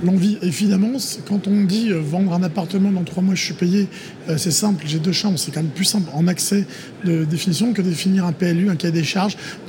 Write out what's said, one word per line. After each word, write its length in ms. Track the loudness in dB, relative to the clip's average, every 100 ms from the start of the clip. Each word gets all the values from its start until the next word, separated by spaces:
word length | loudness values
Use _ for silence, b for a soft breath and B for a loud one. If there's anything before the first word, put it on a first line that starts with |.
l'envie, 340 | 2 4 2 2
évidemment, 580 | -2 0 2 4 2 0
c'est, 240 | -4 -8
quand 240 | -4 -2 2
on 160 | 2
dit, 260 | 4 2 2
euh, 120 | 0
vendre 320 | 0 0 2
un 100 | 2
appartement 480 | 0 -2 -2 2 2
dans 120 | 2
trois 200 | -2 0
mois, 100 | 2
je 80 | 2
suis 120 | -2
payé, 340 | -2 2 2 0 B B B -4
euh, 80 | -2
c'est 140 | 0
simple, 320 | 0 0 0 -2
j'ai 140 | -2
deux 140 | 0
chambres, 260 | 0 0 -2
c'est 120 | -4
quand 100 | -4
même 100 | -4
plus 140 | -2 0
simple 240 | 0 0
en 140 | 0 0
accès 380 | 0 0 0 -2 B B B -2
de 180 | 0
définition 480 | 0 0 0 0 0
que 100 | 0
définir 440 | 0 0 2 2 2
un 80 |
P 140 | 0 2
L 140 | 2
U, 80 | 2
un 60 | 2
cahier 160 | 0
des 140 | 0 0
charges, 320 | 0 -2 -2 B B